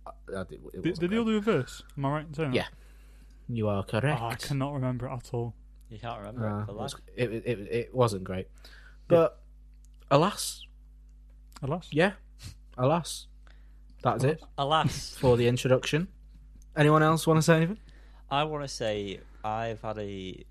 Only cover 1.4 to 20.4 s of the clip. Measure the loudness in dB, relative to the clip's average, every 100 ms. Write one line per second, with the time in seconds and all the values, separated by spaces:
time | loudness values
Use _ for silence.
1.4 | 0 0 -2 -10 -14 -6 -4 -4 -6 -6
2.4 | -2 -2 -2 -10 -20 -20 -20 -20 -20 -16
3.4 | -8 -2 0 -2 -2 0 0 0 -4 -6
4.4 | -4 -4 -4 -4 -4 -4 -6 -8 -6 -6
5.4 | -6 -8 -18 -20 -20 -12 -10 -10 -10 -6
6.4 | -4 -4 -6 -8 -10 -10 -12 -6 -4 -4
7.4 | -4 -6 -4 -4 -2 2 2 0 -4 -6
8.4 | -8 -14 -20 -20 -20 -12 4 6 6 0
9.4 | -20 -20 -20 -20 -20 -14 2 4 4 0
10.4 | -8 -10 -16 -20 -20 -20 -20 -20 -20 -20
11.4 | -20 -10 -6 -6 -2 2 2 2 -14 -16
12.4 | -16 -16 -12 0 2 2 0 -10 -14 -20
13.4 | -20 -20 -20 -20 -20 -2 2 4 2 0
14.4 | -6 -4 2 2 2 -2 -10 0 4 6
15.4 | 4 2 4 2 2 -2 -2 -10 -20 -20
16.4 | -20 -20 -6 2 6 6 6 4 4 4
17.4 | 6 4 2 -4 -14 -20 -20 -18 -4 -2
18.4 | -2 -4 -8 -4 -2 -2 -4 -10 -14 -12
19.4 | -6 -4 -6 -6 -8 -8 -8 -8 -10 -12